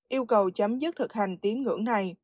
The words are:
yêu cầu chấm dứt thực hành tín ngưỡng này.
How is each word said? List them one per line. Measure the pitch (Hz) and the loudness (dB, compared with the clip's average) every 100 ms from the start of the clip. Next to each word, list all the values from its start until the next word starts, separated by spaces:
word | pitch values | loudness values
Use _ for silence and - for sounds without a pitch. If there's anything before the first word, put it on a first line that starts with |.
| - | -6
yêu | 262 240 | -4 2
cầu | 220 190 | 4 4
chấm | 180 208 254 | 2 0 0
dứt | 311 339 | -4 -4
thực | 247 | -4
hành | 226 202 180 | -2 -2 0
tín | 202 240 | -2 -2
ngưỡng | 254 - | -2 -2
này. | 220 220 190 - | 0 0 -2 -8